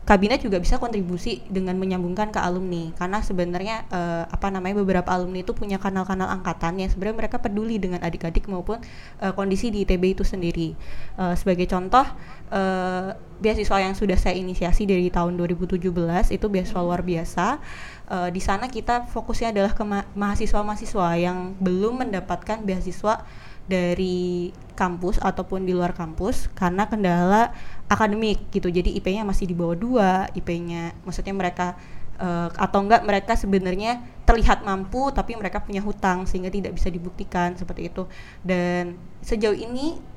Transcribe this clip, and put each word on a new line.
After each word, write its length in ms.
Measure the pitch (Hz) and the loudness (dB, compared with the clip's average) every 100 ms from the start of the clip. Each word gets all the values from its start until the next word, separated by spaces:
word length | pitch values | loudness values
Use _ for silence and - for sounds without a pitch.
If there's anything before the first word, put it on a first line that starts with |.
kabinet 420 | - 208 202 269 | 6 4 6 0
juga 160 | 240 190 | 2 2
bisa 160 | 175 | 4
kontribusi 640 | - 240 220 180 180 233 226 - | 4 4 -2 -2 -4 -4 -6 -4
dengan 320 | 190 185 185 | -2 -2 -2
menyambungkan 560 | 190 180 175 185 190 | 0 -2 -2 -2 -2
ke 60 | 208 | 0
alumni, 480 | 175 180 185 175 165 - | -2 -2 -2 -4 -6 -4
karena 240 | 175 202 | -4 -2
sebenarnya, 640 | 214 185 175 175 190 226 220 | 0 0 0 -2 -4 -6 -4
eh, 300 | 185 175 170 170 | -4 -2 -4 -2
apa 240 | - 196 | -2 -2
namanya, 320 | 190 185 202 | -2 -2 0
beberapa 240 | 196 180 175 | 2 2 2
alumni 400 | 185 180 185 180 | 0 0 -4 -4
itu 80 | |
punya 240 | 233 208 196 | -4 -2 -2
kanal-kanal 480 | 196 190 185 190 190 | -2 -2 -2 -2 -2
angkatan 560 | 190 143 160 165 185 | -2 -4 -2 -2 -2
yang 80 | 190 | 0
sebenarnya 240 | - 190 | 0 0
mereka 240 | 226 214 - | 0 0 0
peduli 400 | 240 202 220 226 | 0 0 -2 -2
dengan 240 | 190 180 | -2 -2
adik-adik 480 | 170 165 165 165 - | -4 -4 2 2 2
maupun, 320 | 185 175 226 240 - - - | -4 -4 -4 -6 -14 -14 -4
eh, 80 | 196 190 | -4 0
kondisi 320 | 196 190 240 | 0 2 0
di 140 | 208 | 0
I 20 | 190 | 2
T 80 | 185 | 4
B 80 | 185 | 4
itu 160 | 190 190 | 4 2
sendiri. 480 | 196 170 165 165 160 - - - | 2 -2 -2 -2 -4 -4 -2 -2
Eh, 200 | - 185 175 | -2 0 2
sebagai 320 | - 180 180 | 2 2 2
contoh, 320 | 185 185 247 254 - - - - | 0 4 4 4 -2 -10 -14 -4
eh, 640 | 202 190 185 185 185 190 - - - | 0 0 0 -2 -2 -4 -8 -12 -2
beasiswa 400 | 214 220 202 196 | 0 2 4 4
yang 160 | 190 | 2
sudah 240 | 190 202 190 | 0 4 6
saya 160 | 202 | 6
inisiasi 480 | 180 185 180 170 170 | 2 -2 -2 2 2
dari 320 | 208 185 180 | 4 4 4
tahun 240 | 180 175 175 | 2 0 0
dua 80 | 175 | 0
ribu 240 | 170 180 | 0 0
tujuh 240 | 185 185 | 0 0
belas 400 | 175 170 175 190 | 0 0 4 4
itu 160 | 190 214 | 2 0
beasiswa 320 | 196 180 185 | 0 0 0
luar 240 | 175 175 175 | 0 0 -2
biasa. 560 | 170 165 - 185 294 - - - - - | -2 -2 0 0 -2 -6 -12 -14 -14 -8
Eh, 180 | 190 180 | -4 -2
di 80 | 180 | -2
sana 240 | 185 196 247 | 0 0 -2
kita 400 | 220 208 240 240 | -6 0 0 0
fokusnya 400 | 247 214 226 226 | -6 -2 0 0
adalah 240 | 208 196 - | 2 2 2
ke 60 | 208 | 0
ma-, 240 | 202 - 196 | -2 -4 -4
mahasiswa-mahasiswa 920 | 202 202 214 208 208 214 - 208 175 170 | 0 2 4 4 4 -4 -4 0 2 2
yang 320 | 175 180 185 190 | 0 -2 -6 -2
belum 400 | 185 185 208 254 | 0 2 0 0
mendapatkan 640 | 247 196 180 175 - 220 214 | -2 -4 -4 -6 -4 -4 -2
beasiswa 560 | 180 185 175 208 226 - - - - - | -2 -4 -2 0 0 -2 -14 -14 -14 -2
dari 800 | 185 175 180 185 180 180 175 175 - - | 0 2 0 0 0 0 -2 -4 -8 -16
kampus 480 | - 185 175 180 - | -2 -2 0 0 2
ataupun 400 | - 180 185 190 | 2 -2 -4 -2
di 80 | 185 | 0
luar 240 | 180 175 | 0 0
kampus 560 | 175 165 160 185 262 - - | -2 -6 -4 0 2 2 0
karena 320 | 185 180 208 | 0 2 0
kendala 640 | 220 190 175 175 208 233 - - - - | 2 2 4 4 6 4 0 -6 -6 2
akademik 640 | 202 220 208 220 202 - | 4 4 2 2 0 0
gitu. 160 | 202 180 | -2 0
Jadi 320 | 175 175 - | 2 2 0
I 20 | |
P-nya 200 | 190 196 | -2 -2
masih 240 | 208 196 185 | 2 0 0
di 80 | |
bawah 240 | 175 170 170 | -2 -2 -2
dua, 480 | 226 254 190 185 190 | 0 4 4 2 0
I 80 | - | -6
P-nya, 480 | 165 170 170 170 170 165 - | -4 -4 -4 -6 -6 -10 -8
maksudnya 240 | 175 - | -6 -4
mereka, 480 | 196 185 175 180 180 - - - - | -2 -2 -2 -4 -4 -10 -6 -4 -4
eh, 320 | 180 170 170 | -2 -2 -2
atau 320 | 170 196 202 | 0 2 2
enggak 240 | 202 226 208 | 6 4 6
mereka 320 | 202 196 226 | 0 2 0
sebenarnya 640 | 202 196 185 185 214 240 - - - | 4 2 2 -2 -2 -4 -6 -2 4
terlihat 400 | 226 220 202 202 | 6 8 6 2
mampu 480 | 196 190 247 277 | -4 -2 0 0
tapi 240 | 269 190 226 | 0 -2 -2
mereka 240 | 208 208 | -4 -4
punya 160 | - 196 | -4 -4
hutang 480 | 208 196 196 180 185 | -2 0 0 0 0
sehingga 240 | 185 185 | 0 0
tidak 240 | 202 185 | -4 -4
bisa 160 | 170 190 | 2 2
dibuktikan 640 | 175 170 - 202 185 175 | 2 -6 -8 -4 0 0
seperti 400 | 180 175 185 170 | -2 -8 -6 -6
itu. 160 | 180 185 - - - | -6 -8 -10 -16 -12
Dan 560 | 180 180 175 180 175 175 - - | -2 0 2 0 -2 -8 -14 -12
sejauh 320 | - 233 220 | -2 2 4
ini 480 | 202 226 247 294 339 - | 2 -2 -2 -2 -4 -12